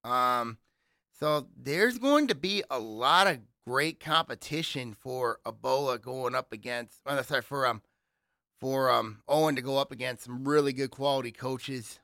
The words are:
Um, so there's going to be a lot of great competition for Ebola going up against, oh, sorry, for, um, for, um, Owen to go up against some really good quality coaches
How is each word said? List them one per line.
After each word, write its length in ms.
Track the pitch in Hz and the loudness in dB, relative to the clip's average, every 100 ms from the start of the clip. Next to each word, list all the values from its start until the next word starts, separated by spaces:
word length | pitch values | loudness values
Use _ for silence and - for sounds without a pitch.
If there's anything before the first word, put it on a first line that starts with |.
Um, 540 | 120 127 123 123 117 113 _ _ _ _ _ _ | 0 2 2 2 -2 -8 _ _ _ _ _ _
so 280 | 151 151 131 - | 0 0 -4 -14
there's 400 | 123 156 233 240 | -4 2 2 2
going 300 | 262 294 285 | 4 4 4
to 80 | 139 | 0
be 280 | 180 202 - | 0 -2 -2
a 100 | 131 | -4
lot 480 | 110 110 127 175 196 | -4 0 4 6 6
of 120 | 139 101 _ - | 2 -8 _ -2
great 340 | 127 156 - | 0 0 -4
competition 920 | 156 160 160 117 - 147 160 139 120 | 0 0 0 -8 -6 -6 -4 -6 -8
for 460 | 101 131 127 123 - 117 | -10 -8 -2 -2 -4 -10
Ebola 560 | 110 127 131 139 120 | -8 0 0 0 -2
going 340 | 123 131 123 127 | -6 -6 -2 -4
up 160 | 127 | -6
against, 480 | 113 113 120 113 _ 135 | -12 -8 -8 -8 _ -4
oh, 160 | 139 | -4
sorry, 200 | 123 139 | 0 -2
for, 240 | - 143 127 | -2 -2 0
um, 160 | 110 _ _ _ _ _ _ _ _ | -2 _ _ _ _ _ _ _ _
for, 300 | 131 135 131 | -4 2 4
um, 300 | 120 113 107 - | 4 2 -8 2
Owen 280 | 147 156 131 | 4 4 2
to 60 | |
go 160 | 127 135 | 0 0
up 140 | 139 | 0
against 320 | 120 127 120 | -4 -6 -6
some 200 | 120 123 135 | -10 -6 2
really 280 | 147 139 | 4 4
good 180 | 127 135 | -2 -6
quality 400 | - 139 135 123 | -2 0 0 -4
coaches 680 | - 127 131 - 131 107 - | -8 -6 -6 -8 -10 -12 -18